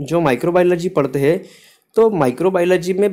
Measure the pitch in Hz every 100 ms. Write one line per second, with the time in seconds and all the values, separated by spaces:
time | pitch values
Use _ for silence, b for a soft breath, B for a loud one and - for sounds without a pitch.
0 | 139 170 151 123 170 180 180 175 180 160
1 | 131 139 139 190 B B B B B -
2 | 226 185 127 123 185 185 175 180 175 185
3 | 202